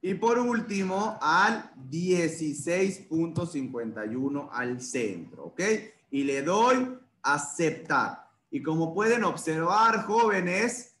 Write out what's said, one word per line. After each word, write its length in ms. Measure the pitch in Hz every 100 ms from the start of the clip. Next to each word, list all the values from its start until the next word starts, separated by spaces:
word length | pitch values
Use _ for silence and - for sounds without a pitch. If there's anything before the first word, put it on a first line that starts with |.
Y 120 | 185
por 240 | 196 226 240
último, 800 | 240 226 - 196 185 190 220 -
al 520 | 147 170 208 226 - -
dieciséis 1200 | 131 156 180 180 160 160 156 135 170 180 196 190
punto 480 | - 160 170 156 170
cincuenta 580 | 147 127 120 113 110 107
y 80 |
uno 380 | 123 135 143 139
al 260 | 120 123 123
centro, 680 | - 127 110 85 80 - 76
¿ok? 160 | - 196 220 - _ _
Y 120 | 139 139
le 180 | 139
doy 560 | 143 202 240 254 254 - _ _
aceptar. 1040 | 135 143 - - 160 - - 143 104 - - _ _
Y 100 | 139
como 320 | 139 160 165
pueden 300 | 165 214 233
observar, 840 | 196 160 - 160 165 202 226 226 190
jóvenes, 920 | 220 226 196 175 185 233 - - _